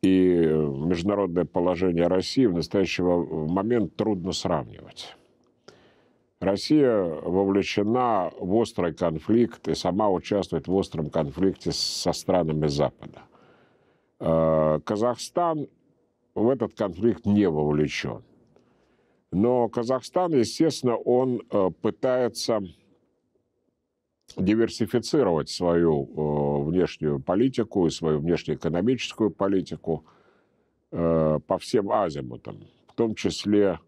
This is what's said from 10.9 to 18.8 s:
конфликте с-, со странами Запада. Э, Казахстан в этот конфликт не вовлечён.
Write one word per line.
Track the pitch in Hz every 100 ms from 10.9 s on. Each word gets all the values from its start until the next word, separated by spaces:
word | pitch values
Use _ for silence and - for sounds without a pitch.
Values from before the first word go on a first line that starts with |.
| 78 76
конфликте | 87 73 69 95 - -
с-, | -
со | - - -
странами | 80 - 92 80 78 76
Запада. | 71 67 - - - - _ _ _ _ _ _ _ _ _
Э, | - 82 80 80 78 78
Казахстан | - 107 117 117 - - 175 156 139 _ _ _ _ _ _
в | - 110
этот | 135 107
конфликт | - 104 85 113 95 -
не | 104 98
вовлечён. | 76 73 73 76 - - 57 - _ _ _ _ _